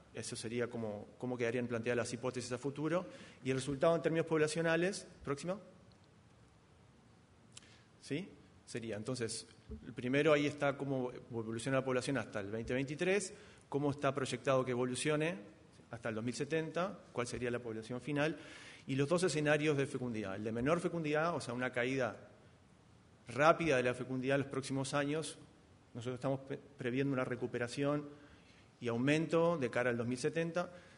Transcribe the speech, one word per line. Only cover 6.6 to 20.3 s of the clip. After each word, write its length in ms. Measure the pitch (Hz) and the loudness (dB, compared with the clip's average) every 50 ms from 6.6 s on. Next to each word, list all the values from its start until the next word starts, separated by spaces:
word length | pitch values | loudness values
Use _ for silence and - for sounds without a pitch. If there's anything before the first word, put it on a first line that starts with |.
| - - - - - - - - - - - - - - - - - - - - - - - - - - - - | -20 -20 -20 -20 -20 -20 -20 -20 -20 -20 -20 -20 -20 -20 -20 -20 -20 -20 -20 -20 -20 -20 -20 -20 -20 -20 -20 -20
¿Sí? 280 | - - 139 156 190 214 - - - - - - - - | -8 -6 -6 -6 -6 -8 -14 -20 -20 -20 -20 -20 -20 -10
Sería, 300 | - 123 113 113 104 104 | -10 -8 -6 -4 -6 -4
entonces, 500 | 110 127 131 123 117 110 - - - - - - - - 73 73 - | -4 -4 -4 -2 -2 -4 -4 -8 -10 -14 -20 -20 -14 -14 -14 -12 -12
el 80 | - 120 | -12 -10
primero 380 | - 117 123 131 143 151 160 | -6 -2 2 2 4 6 6
ahí 140 | 151 147 147 | 6 6 6
está 320 | 143 139 143 147 143 131 139 | 2 0 0 0 0 0 0
cómo 340 | 143 139 139 131 127 123 | -2 -2 -2 0 -2 -2
evoluciona 680 | 123 - - - 120 113 113 110 113 113 113 135 135 135 | -4 -8 -12 -8 -6 -6 -4 -4 -4 -4 -2 2 2 2
la 60 | 127 | 2
población 320 | 135 127 127 117 143 139 127 | 2 0 0 2 0 0 0
hasta 220 | 107 - - 110 | -2 -2 -4 -4
el 120 | 98 98 | -4 -4
veinte 220 | 107 113 117 117 127 | -4 -6 -2 -2 0
veintitrés, 600 | 127 139 135 151 147 180 185 190 208 196 202 - - - - - - - - | 0 0 -2 -2 -2 2 2 2 2 0 -2 -8 -14 -18 -20 -20 -20 -14 -4
cómo 240 | - 143 147 143 | -2 0 0 0
está 220 | 135 139 143 139 135 | 0 2 0 0 2
proyectado 500 | 139 135 123 - 120 - 143 135 131 127 | 2 -2 -2 -4 -2 2 4 4 4 4
que 80 | 123 | 2
evolucione 640 | 123 120 127 127 123 120 - 151 151 151 156 165 180 196 - - - - - - - - - - | 2 0 0 0 0 0 0 2 2 2 2 0 -2 -4 -10 -14 -18 -20 -20 -20 -20 -20 -16 -12
hasta 180 | - 113 - 120 | -12 -6 -4 -4
el 60 | 110 | -4
dos 80 | 110 110 | -2 -2
mil 120 | 127 120 | -2 -2
setenta, 600 | - 147 135 156 160 160 160 151 170 175 202 196 - - - | -2 -2 0 0 0 -2 0 -2 -2 -2 -2 -4 -8 -16 -8
cuál 160 | - - 120 117 | -4 -4 -4 -2
sería 240 | - 113 123 120 | -4 -4 -2 -2
la 80 | 120 120 | -2 -2
población 400 | 123 120 110 110 110 - 123 123 | -4 -6 -6 -6 -6 -6 -8 -6
final, 380 | 117 - 147 143 147 160 170 - - - - - - - - - - - | -4 -2 0 2 2 2 0 -4 -10 -16 -16 -16 -16 -18 -18 -16 -8 -4
y 80 | 135 | 0
los 140 | 131 143 139 | 0 2 4
dos 140 | 170 175 180 | 4 4 4
escenarios 520 | 180 139 151 151 147 151 151 147 156 147 | 2 2 2 4 4 4 4 4 4 4
de 120 | 139 139 135 | 4 2 0
fecundidad. 480 | 135 127 123 123 117 107 104 95 | -2 -4 -4 -2 -2 -2 -2 -2